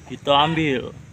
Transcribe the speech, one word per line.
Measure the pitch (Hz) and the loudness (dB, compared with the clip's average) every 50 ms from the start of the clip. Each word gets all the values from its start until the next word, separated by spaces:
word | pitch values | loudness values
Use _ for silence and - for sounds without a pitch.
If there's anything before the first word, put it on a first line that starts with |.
| - - | -18 -16
Kita | 127 123 - - 143 143 147 | -16 -8 -2 2 4 4 4
ambil. | 156 165 156 160 151 135 123 117 - - - - - | 2 0 -2 -2 -2 -2 -4 -4 -8 -14 -16 -20 -20